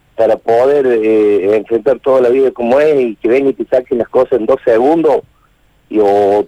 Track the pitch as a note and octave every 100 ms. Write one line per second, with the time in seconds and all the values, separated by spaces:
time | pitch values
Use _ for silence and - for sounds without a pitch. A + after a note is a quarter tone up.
0 | _ - A2 G#2+ - A#2 C3 D3 C3 A#2
1 | A2 A2 G#2+ G2+ F#2+ A2 G2 A2+ B2 A#2+
2 | C#3 C3 A#2+ C3 C3 B2 A#2 C3+ D#3 C#3+
3 | B2 G2+ A2 B2+ C#3 - - C3 B2 B2
4 | A2 B2+ B2+ B2 A2+ C3+ - A2+ C3 E3
5 | D#3 B2+ - _ _ _ _ _ - G#2+
6 | G2+ G2+ G2+ G#2